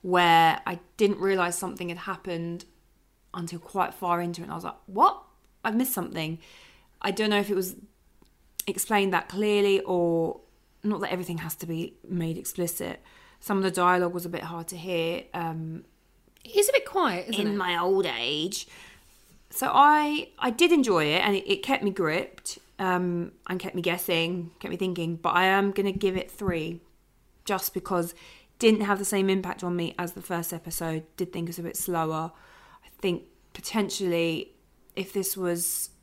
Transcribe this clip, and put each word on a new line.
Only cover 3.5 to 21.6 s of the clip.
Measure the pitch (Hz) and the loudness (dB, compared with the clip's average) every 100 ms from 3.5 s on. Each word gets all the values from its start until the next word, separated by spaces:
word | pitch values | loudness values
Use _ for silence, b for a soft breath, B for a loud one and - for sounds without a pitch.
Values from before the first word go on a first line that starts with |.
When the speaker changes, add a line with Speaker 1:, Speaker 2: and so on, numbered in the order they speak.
| 170 | -10
Speaker 1:
quite | - 196 175 | -8 -4 -4
far | - 180 175 | -2 -2 -2
into | 175 170 | -2 -6
it, | |
and | - | -10
I | |
was | 165 | -10
like, | 170 - - | -10 -12 -10
"What? | 196 277 403 - _ _ _ | 4 4 4 -16 _ _ _
I've | 226 220 | -2 0
missed | 254 | 0
something." | - 175 170 160 165 b b b b b _ | -2 -4 -4 -6 -6 b b b b b _
I | - | -6
don't | 190 214 | 0 2
know | 208 | 2
if | 202 | 2
it | |
was | 190 185 - - _ _ _ - _ _ - - | 0 -2 -8 -20 _ _ _ -20 _ _ -10 -6
explained | 196 - 214 196 | -4 0 2 2
that | 175 - | 0 -2
clearly, | 185 208 208 202 196 | -2 2 4 4 4
or | - 180 170 165 165 - _ _ _ _ | 2 2 2 2 0 -4 _ _ _ _
not | 214 202 | -6 -4
that | 196 | -4
everything | 180 175 165 | -4 -4 -6
has | 160 - | -8 -10
to | 165 | -8
be | 160 170 - - | -6 -6 -12 -8
made | 175 165 160 | -4 -4 -4
explicit. | - - 170 - - - b b b b | -8 -4 -4 -4 -8 -10 b b b b
Some | - 196 | -2 0
of | |
the | 190 | 0
dialogue | 180 180 180 175 | 2 4 4 2
was | 175 | -2
a | 175 | -6
bit | 170 | -8
hard | 160 170 165 | -8 -10 -10
to | 180 | -10
hear, | 175 170 165 175 - | -4 -2 -2 -4 -8
um, | - 165 160 160 160 - _ _ _ _ _ | -8 -6 -6 -8 -10 -14 _ _ _ _ _
Speaker 2:
It | - 392 | -2 2
is | 415 | 4
a | |
bit | 554 - | 2 0
quiet, | 392 311 180 185 | 0 2 0 -4
isn't | 208 208 | -2 0
Speaker 1:
in | |
Speaker 2:
it? | 202 | 0
Speaker 1:
my | 180 175 | 0 0
old | 180 190 180 | 2 2 2
age. | 117 120 147 165 - - B B B B B B - _ | 0 -2 -2 -4 -6 -10 B B B B B B -20 _
So | - 254 | -2 2
I, | - 285 302 294 302 - - | 8 8 8 2 -2 -6 -4
I | 247 | -4
did | 226 339 | 4 6
enjoy | 330 254 180 151 | 6 6 4 4
it, | 160 | 2
and | - 196 | 2 0
it, | - | 0
it | 196 | -4